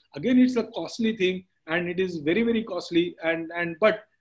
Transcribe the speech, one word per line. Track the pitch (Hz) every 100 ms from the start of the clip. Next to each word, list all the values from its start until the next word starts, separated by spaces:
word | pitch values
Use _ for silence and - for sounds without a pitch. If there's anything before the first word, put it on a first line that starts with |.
| _ 143
Again, | 196 254
it's | 254 240
a |
costly | - - 170 - 220 220
thing | 185 185 - _ -
and | 170 175
it | 175
is | 185 170
very, | 143 190
very | 233 226
costly. | 214 180 - 170 175 -
And, | 165 165 160
and, | 170 170 160
but | 214 214 - _